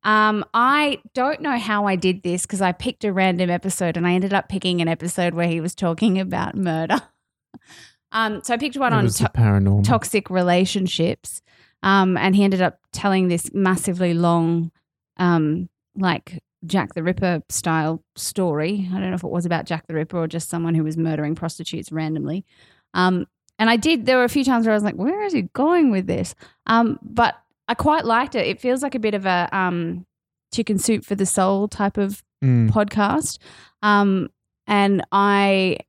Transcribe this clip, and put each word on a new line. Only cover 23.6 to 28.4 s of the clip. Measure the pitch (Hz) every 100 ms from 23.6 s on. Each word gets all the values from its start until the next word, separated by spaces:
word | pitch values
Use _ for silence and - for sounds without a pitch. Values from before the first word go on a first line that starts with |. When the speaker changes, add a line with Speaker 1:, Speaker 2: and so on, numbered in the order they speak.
| 226
Speaker 1:
I | 233
did, | 311 233 220
there | 254
were |
a | 247
few | 285 262
times | 240 226
where |
I | 214
was |
like, | 208 -
"Where | 240 392
is | 415
he | 311 180
going | - 294 349 294
with | 196 185
this?" | - 180 - - _ -
Um, | 226 233 -
but | - 220 233 - _ _ -
I |
quite | 233 294 302 226
liked | 226 262
it. | 240